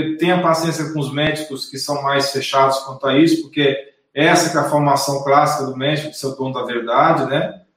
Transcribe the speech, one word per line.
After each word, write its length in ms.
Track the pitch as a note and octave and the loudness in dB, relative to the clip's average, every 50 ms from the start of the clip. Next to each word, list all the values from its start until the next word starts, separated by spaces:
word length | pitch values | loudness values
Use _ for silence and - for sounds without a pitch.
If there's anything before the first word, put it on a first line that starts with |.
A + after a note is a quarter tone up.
| D3+ D#3 - - | -2 -2 -2 0
tenha 240 | E3 F3 F3+ F3 | 2 2 2 2
paciência 500 | D#3 E3 D#3+ - E3 E3 D3+ D#3 D3+ D3 | 2 2 2 2 0 -2 -2 -4 -6 -4
com 80 | D#3 D3+ | -4 -4
os 120 | D3 D3 | -4 -4
médicos 560 | C3 C#3+ D3+ D#3 D3+ D3+ - - C3+ C3 - - | -2 -2 0 0 -2 -4 -6 -10 -10 -12 -10 -12
que 80 | - C3 | -10 -8
são 240 | - D3 C#3+ C#3+ | -6 -4 -4 -2
mais 280 | C3+ C#3 C#3 C#3 C3+ - | -2 0 0 0 0 -2
fechados 460 | - C3+ C3 - C#3 C3+ C3+ C3+ C3+ C3+ | -2 -4 -4 0 2 4 4 4 2 0
quanto 260 | - C3+ - - C#3 | -4 -8 -10 -6 -2
a 100 | C3+ C3+ | 2 4
isso, 260 | C#3+ E3 E3 E3 - | 4 6 6 4 2
porque 340 | - - - D3 C#3+ C#3 - - - - _ _ _ _ | -2 -4 -2 0 2 2 0 -2 -6 -14 _ _ _ _
essa 380 | _ C#3 D3+ E3+ F3 E3 D#3+ D#3 | _ 2 2 4 4 4 2 0
que 60 | D#3 | 0
é 40 | D3+ | 0
a 80 | C#3+ - | 0 2
formação 540 | D3 D3 D3 C#3+ C3+ - - C#3+ C#3 B2+ | 2 2 2 2 2 0 0 -2 -4 -2
clássica 440 | - C#3 C#3 D3 D3+ D3 - C#3+ C3+ B2+ | 0 2 4 4 4 2 0 -2 -4 -6
do 60 | B2+ | -4
médico, 340 | B2+ C3+ D3 D3+ C#3+ - - | -4 -2 -2 -2 -2 -4 -8
de 80 | - - | -10 -8
ser 80 | - | -8
o 80 | C3+ C3 | -8 -6
dono 180 | - C3 C3 B2+ | -6 -6 -6 -6
da 100 | B2 B2 | -6 -6
verdade, 640 | A#2+ A#2+ A#2+ A2+ A#2 A#2+ C3+ D#3 D#3+ - - - - | -6 -6 -6 -4 0 2 4 4 4 2 2 0 -2
né? 320 | C#3 D#3 E3+ - - - _ _ _ | -2 -2 -2 -4 -6 -12 _ _ _